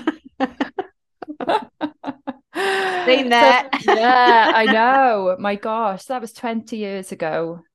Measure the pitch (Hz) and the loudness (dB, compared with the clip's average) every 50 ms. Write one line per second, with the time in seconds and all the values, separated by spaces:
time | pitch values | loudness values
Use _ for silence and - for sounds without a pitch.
0 | - - - - - - _ - 269 254 - - - - - - 381 - _ _ | -4 -4 -8 -8 -10 -16 _ -6 -6 -6 -6 -6 -10 -10 -10 -12 -12 -12 _ _
1 | _ _ _ - - - 302 - - - 370 427 - - _ - 302 302 - _ | _ _ _ -20 -16 -16 -12 -8 -4 -2 -2 -2 -4 -8 _ -10 -10 -10 -10 _
2 | - - 269 - - - 262 _ _ _ - 320 392 392 392 392 381 370 370 359 | -14 -14 -14 -14 -14 -16 -16 _ _ _ -8 -6 -4 -2 -2 -2 -4 -4 -4 -4
3 | 359 247 262 269 269 247 240 240 - 349 247 254 262 269 - 277 - 220 - 220 | 0 0 2 2 2 2 4 6 6 6 6 4 0 -2 -6 -4 0 0 0 2
4 | 220 240 254 247 247 247 233 226 220 320 - 226 220 214 214 220 226 247 262 277 | 4 4 4 4 6 6 6 6 6 4 4 2 2 2 2 2 2 4 4 4
5 | 269 254 226 202 190 185 185 185 196 202 202 202 - 226 220 226 233 208 190 185 | 4 2 2 0 0 -2 -2 -2 -4 -6 -6 -4 -6 -6 -4 -4 -4 -4 -4 -6
6 | - - 262 247 226 226 - - - 233 226 226 226 - 233 214 208 196 196 196 | -8 -10 -8 -8 -10 -12 -14 -10 -8 -6 -6 -8 -8 -10 -10 -10 -8 -8 -8 -10
7 | 190 - 185 190 170 160 156 160 165 165 170 175 - _ | -10 -12 -10 -8 -6 -4 -4 -4 -6 -6 -10 -12 -18 _